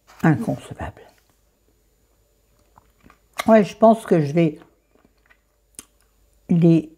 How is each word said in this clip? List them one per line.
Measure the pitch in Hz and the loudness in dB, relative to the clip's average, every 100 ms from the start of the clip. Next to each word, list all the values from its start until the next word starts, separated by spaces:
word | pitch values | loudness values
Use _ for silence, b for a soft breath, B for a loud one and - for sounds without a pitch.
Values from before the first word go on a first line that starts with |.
| _ - | _ -4
inconcevable. | 170 123 104 - - - - - - _ _ _ _ _ _ _ _ _ _ _ _ _ _ _ _ _ _ _ _ _ _ - - | -2 -2 -4 -10 -12 -16 -16 -18 -20 _ _ _ _ _ _ _ _ _ _ _ _ _ _ _ _ _ _ _ _ _ _ -8 2
Ouais, | 220 | 2
je | 190 - | 2 2
pense | 220 220 - | 2 2 0
que | 175 | -2
je | 143 | 0
vais | 165 165 147 - _ _ _ _ _ _ _ _ _ _ - - _ _ _ _ _ - | 0 -2 -4 -18 _ _ _ _ _ _ _ _ _ _ -20 -20 _ _ _ _ _ -4
les | 175 170 165 - | 0 2 2 -2